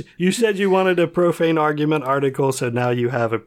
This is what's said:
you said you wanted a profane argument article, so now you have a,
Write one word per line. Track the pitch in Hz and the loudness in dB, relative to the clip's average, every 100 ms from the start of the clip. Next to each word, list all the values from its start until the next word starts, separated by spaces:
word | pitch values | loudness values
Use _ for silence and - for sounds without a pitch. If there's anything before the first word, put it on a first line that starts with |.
| - - | -10 -2
you | 180 | -2
said | 202 220 196 | 2 0 0
you | 196 | 0
wanted | 190 190 175 | 2 2 2
a | 165 | 0
profane | 175 175 165 165 160 | 2 0 2 0 2
argument | 151 151 151 156 131 | 0 0 0 0 0
article, | 139 139 131 135 | 0 0 0 -2
so | 131 123 | -2 -4
now | 120 123 | -2 -2
you | 123 120 | 0 -2
have | 127 117 | -2 -2
a, | 113 | -4